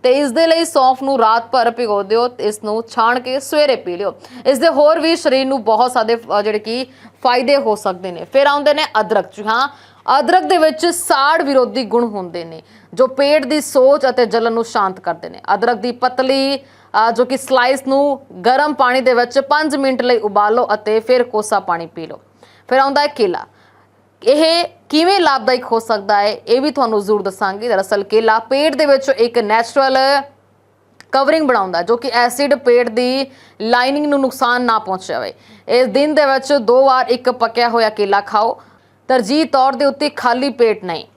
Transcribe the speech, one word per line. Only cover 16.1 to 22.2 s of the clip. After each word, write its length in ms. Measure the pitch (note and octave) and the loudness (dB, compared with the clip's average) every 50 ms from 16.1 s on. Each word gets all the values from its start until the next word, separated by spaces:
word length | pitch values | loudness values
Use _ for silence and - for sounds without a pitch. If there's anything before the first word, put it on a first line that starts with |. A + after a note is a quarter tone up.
| B3 B3+ C4 C4 C4+ C4+ C4+ C4+ C#4 | 0 -2 -2 0 0 0 0 -2 -2
ਅ, 560 | C4+ C4+ - _ _ _ _ - G3 A3 A3+ | -4 -8 -16 _ _ _ _ -2 0 0 2
ਜੋ 140 | A#3 G3 B3 | 2 0 0
ਕਿ 120 | B3 C4 B3+ | 0 -2 -6
ਸਲਾਈਸ 500 | - - C4 B3+ A#3+ B3+ C4+ C4+ C4 C4 | -2 0 0 2 2 2 0 -2 -2 -2
ਨੂੰ 340 | C4+ C#4 C#4+ D4 C#4 - - _ - F#3 F3+ | 0 2 2 0 -2 -4 -8 _ -20 -4 0
ਗਰਮ 280 | A3+ B3+ C4+ D4 D4+ D4 | 0 2 2 0 -2 0
ਪਾਣੀ 280 | - C4+ B3 B3 C4 | 0 0 0 2 2
ਦੇ 120 | B3 B3 B3 | 2 2 2
ਵਿੱਚ 260 | A#3 A#3+ A#3+ A#3+ C#4 | 2 0 0 0 -4
ਪੰਜ 360 | C4+ C#4 D4 D4+ D#4 D#4 C4 | 0 0 0 0 0 -2 -2
ਮਿੰਟ 260 | C#4+ C#4 C4+ C4 B3 | -2 -2 -2 -2 0
ਲਈ 160 | B3 B3 B3 A3+ | 0 0 0 0
ਉਬਾਲੋ 500 | F#3+ G#3 G3 G#3 G#3 G#3 A3 B3 B3 - G#3 | 0 0 0 0 2 2 2 0 0 0 -2
ਅਤੇ 260 | G#3 - G#3 G#3+ A3 | -4 -2 -2 -2 -2
ਫਿਰ 240 | A3 A3 B3+ B3+ B3 | 0 2 2 2 2
ਕੋਸਾ 360 | B3 - G#3+ G#3 G#3+ A3 G3 | 0 -2 -4 -2 -2 -2 -4
ਪਾਣੀ 260 | F#3 F#3+ F3 E3+ E3 | -2 -2 -6 -6 -6
ਪੀ 220 | D#3+ _ E3+ E3 D#3 | -12 _ -14 -14 -14
ਲਓ। 120 | - - | -16 -18